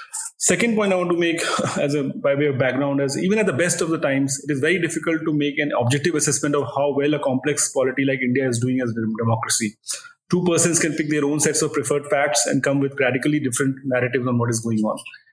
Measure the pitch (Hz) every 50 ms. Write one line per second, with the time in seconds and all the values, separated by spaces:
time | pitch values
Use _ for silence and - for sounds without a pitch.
0 | - - - - - - - - - - 180 180 226 240 226 214 208 196 190 180
1 | 180 175 175 170 175 170 165 - - - - - - - - - 151 143 143 151
2 | 135 135 - 240 - 143 139 139 147 147 135 120 135 127 123 131 143 143 139 139
3 | 139 135 131 - - 185 208 214 214 190 160 127 170 175 170 - 185 165 165 156
4 | 156 147 135 135 139 135 135 - - 143 147 135 135 156 180 190 170 160 - 160
5 | - 170 165 160 156 160 151 147 143 143 139 151 151 147 - - 120 117 139 143
6 | 135 180 160 151 - 151 143 - - 147 143 147 135 120 - 139 143 143 139 135
7 | 143 147 151 147 - 139 131 131 - 151 147 143 - - - 139 127 131 127 135
8 | 135 135 135 131 127 123 123 135 135 127 120 117 117 127 127 131 127 117 110 117
9 | 110 110 110 110 117 117 113 110 - - - - 117 107 - _ _ - - -
10 | - - - _ _ - - 180 180 180 170 160 170 175 160 156 - 165 147 156
11 | 156 147 151 151 143 143 147 151 - 160 147 151 160 147 - 151 135 143 147 143
12 | 143 - 151 139 143 147 147 - - 147 147 139 - 143 139 139 139 139 139 -
13 | 135 123 127 131 - 151 147 151 131 127 120 - 143 135 135 131 - 139 127 123
14 | 123 123 - 135 123 127 120 120 117 117 117 110 113 117 110 107 107 107 - -
15 | - - - - _ _